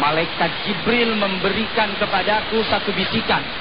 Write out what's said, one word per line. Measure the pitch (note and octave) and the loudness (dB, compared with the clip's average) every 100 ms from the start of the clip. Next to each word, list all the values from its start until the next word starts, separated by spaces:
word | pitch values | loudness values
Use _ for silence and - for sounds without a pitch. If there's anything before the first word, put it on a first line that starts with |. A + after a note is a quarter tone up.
malaikat | C#3+ D#3+ E3+ - E3+ - | 2 2 0 0 -2 -2
Jibril | F#3+ F3+ G3+ A#3+ A3+ G#3+ | -4 -2 2 2 2 2
memberikan | G3 F#3+ G3 G3 A3 A3+ G#3 G3 | 0 0 0 0 0 0 0 0
kepadaku | G#3 F#3+ F3+ G#3+ - A3 | 0 0 2 0 0 -2
satu | G#3 G#3 G#3 F3+ | 0 0 0 -2
bisikan | F#3 - - E3 C3+ - | -2 -2 0 0 -2 -8